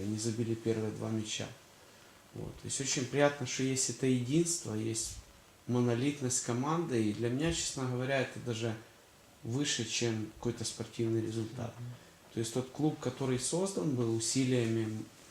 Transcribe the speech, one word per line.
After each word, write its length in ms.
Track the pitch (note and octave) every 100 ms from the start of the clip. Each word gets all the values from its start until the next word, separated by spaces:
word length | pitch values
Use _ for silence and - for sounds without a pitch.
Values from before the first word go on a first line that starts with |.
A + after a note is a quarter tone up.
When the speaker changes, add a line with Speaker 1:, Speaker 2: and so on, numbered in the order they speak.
Speaker 1:
Они 140 | G2+ G#2+
забили 380 | A2+ A2 A2+ A2+
первые 360 | A2+ A2 G#2+
два 180 | G#2+ A2
мяча. 380 | A2 G#2+ - A2 - - - - - - - -
Вот. 200 | - G#2 -
То 40 | G#2
есть 140 | -
очень 240 | C3+ D3 B2
приятно, 400 | C#3 C#3+ C#3+ B2+
что 180 | -
есть 260 | C3 C3 -
это 180 | A#2+ C3
единство, 680 | B2+ B2 D#3+ E3+ - A2+
есть 440 | G#2+ A2+ A2+ - - - - - - -
монолитность 760 | B2 A#2+ A#2 C#3+ D3 B2 - -
команды. 580 | A#2+ C#3 E3+ D#3 A#2 G#2+
И 40 |
для 160 | G#2 A#2
меня, 240 | B2+ E3
честно 320 | E3 - C#3 B2+
говоря, 360 | B2 B2+ C3+
это 180 | B2+ G#2+
даже 340 | A#2+ A2 A#2 A2+ - - - - - -
выше, 420 | A2+ B2+ C#3+ - A2
чем 460 | - A#2+ A2 G#2 -
какой-то 260 | A#2+ A#2
спортивный 580 | A#2 - G#2+ - A2+ A2+
результат. 520 | A2 A2 A2 B2+ A2+ -
Speaker 2:
Мгм. 120 | A#2+ - - - -
Speaker 1:
То 60 | -
есть 140 | A2+
тот 160 | C3 B2
клуб, 260 | - D3+ D3
который 380 | B2+ - C3+ B2
создан 520 | - E3+ F#3+ F#3+ E3 B2
был 200 | A2+ A2+
усилиями, 880 | A2+ C3+ B2+ B2 A2+ A2+ A2 A2 - - -